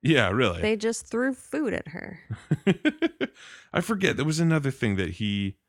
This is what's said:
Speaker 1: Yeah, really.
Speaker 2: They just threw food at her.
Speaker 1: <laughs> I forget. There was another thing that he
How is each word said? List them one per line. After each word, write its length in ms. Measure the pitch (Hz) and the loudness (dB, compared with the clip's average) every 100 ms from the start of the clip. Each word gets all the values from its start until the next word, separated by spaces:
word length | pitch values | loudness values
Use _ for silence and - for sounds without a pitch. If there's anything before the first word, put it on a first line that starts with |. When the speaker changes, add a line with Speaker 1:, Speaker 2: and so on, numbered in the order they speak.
Speaker 1:
Yeah, 280 | - 151 101 | 4 4 4
really. 320 | 104 120 85 | 4 2 2
Speaker 2:
They 140 | 214 220 | -2 0
just 300 | 220 226 - | -2 -6 -6
threw 260 | 226 262 | -4 -2
food 380 | 254 - 285 277 | -4 -8 -6 -4
at 140 | 180 - | -4 -8
her. 320 | - - 185 - 110 - 156 | -14 -14 -16 -14 -14 -4 0
Speaker 1:
<laughs> 1080 | - - 302 302 320 - - _ - - - | 2 2 0 0 -4 -2 -8 _ -20 -20 -4
I 80 | - | -4
forget. 360 | 175 214 185 120 | -2 0 0 0
There 80 | |
was 140 | 147 156 | -2 2
another 320 | 165 160 139 | 2 2 0
thing 240 | 131 113 95 | -2 -2 0
that 140 | 90 | -2
he 460 | 90 107 101 98 - | -4 -4 -2 -4 -8